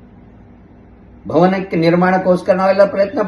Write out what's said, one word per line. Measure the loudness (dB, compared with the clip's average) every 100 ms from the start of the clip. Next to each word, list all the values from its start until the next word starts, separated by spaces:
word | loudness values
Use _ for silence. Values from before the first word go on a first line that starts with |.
| -20 -20 -20 -20 -20 -20 -20 -20 -20 -20 -20 -18 -4
ಭವನಕ್ಕೆ | 2 2 0 -4 -2
ನಿರ್ಮಾಣಕ್ಕೋಸ್ಕರ | 0 2 0 0 0 0 0
ನಾವೆಲ್ಲ | 0 0 2 0
ಪ್ರಯತ್ನ | 0 -4 -4